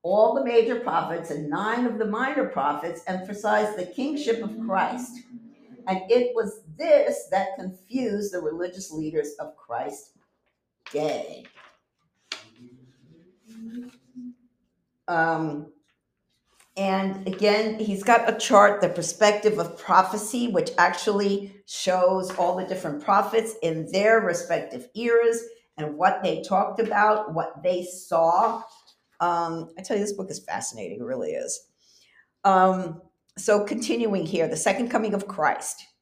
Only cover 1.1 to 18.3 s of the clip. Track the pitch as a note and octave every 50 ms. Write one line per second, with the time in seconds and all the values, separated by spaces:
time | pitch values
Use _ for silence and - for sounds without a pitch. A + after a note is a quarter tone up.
1.1 | E3+ E3+ D#3+ - D3+ D3 D3+ D3 D3+ F3+ G3+ A3 A#3 A#3+ B3 A#3 G#3 G#3+ A3 G3+
2.1 | G3+ A3+ B3+ C4+ D4+ C#4+ - - - - C#3 D3 D3 - D#3+ F3 E3 - - G3
3.1 | F#3 F#3 F#3 G3 G3+ - - G#3 G#3+ G#3 G#3+ G#3 - F#3 F3+ - - - B3+ D4
4.1 | D4 C#4+ - A#3 A3+ - - G#3 - - A3+ B3+ - F#3+ E3+ - B3 B3 - -
5.1 | - - - _ - - - - - _ - - - - - F#3 F#3+ F#3 - G3
6.1 | A#3 B3 A#3+ B3 - A3+ G#3+ G3 - - _ - - - D#4 E4+ D4 C#4 - -
7.1 | - - - - F#3 G3 F#3+ - - - F#3 F#3 - - _ _ A#3 C4 B3 A3
8.1 | G3+ G#3 G#3 G3 F3+ F3 D#3+ D3+ E3 E3+ F3+ F3+ F3+ F#3+ F#3+ - D#3 D#3 D#3 D#3
9.1 | D#3+ D3+ C#3+ D3 - - D3 D3+ - _ _ - A#2 A#2 - G#2+ G#2 - - _
10.1 | _ _ _ _ _ _ _ _ _ _ _ _ _ _ _ - - C#3+ D#3 D3+
11.1 | - - - - - - - - _ - - - _ _ _ _ _ _ _ _
12.1 | _ _ _ _ - - - A2+ A2+ A#2 B2 B2 B2 C3 C3 B2+ _ _ _ _
13.1 | D#3+ E3+ F3+ F#3 F#3+ _ _ A3 A3+ A3+ A3+ A3+ A#3 B3 A#3+ B3 _ _ _ _
14.1 | _ B3+ B3 B3 A#3+ _ _ _ _ _ _ _ _ _ _ _ _ _ _ -
15.1 | F3 E3 D#3+ E3 E3 E3 D#3+ D3+ D3 D3 D#3 - _ _ _ _ _ _ _ _
16.1 | _ _ _ _ _ _ _ _ _ _ _ _ _ F#3+ G3 F#3+ F#3+ G3 F#3+ F#3+
17.1 | F#3+ - - - F#3 - G#3 G#3 G#3 G#3+ A3 A3 - - G#3+ G#3 G3 F#3+ - B3
18.1 | A#3 A#3 - -